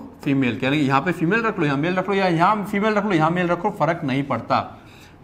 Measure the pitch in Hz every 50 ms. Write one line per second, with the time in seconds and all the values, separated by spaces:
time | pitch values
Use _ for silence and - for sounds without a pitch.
0 | - - - - - 147 139 139 131 120 110 - 127 131 143 156 143 131 139 135
1 | 165 180 170 - 170 165 208 233 226 220 - 185 156 147 139 139 151 180 185 185
2 | 185 202 196 196 190 185 165 160 170 196 214 208 190 - 214 196 208 220 214 202
3 | 190 214 185 156 156 165 175 180 180 170 175 175 208 208 202 - 151 151 170 -
4 | 156 131 127 139 139 - 123 110 - - 131 110 98 - - - - - - -
5 | - - - -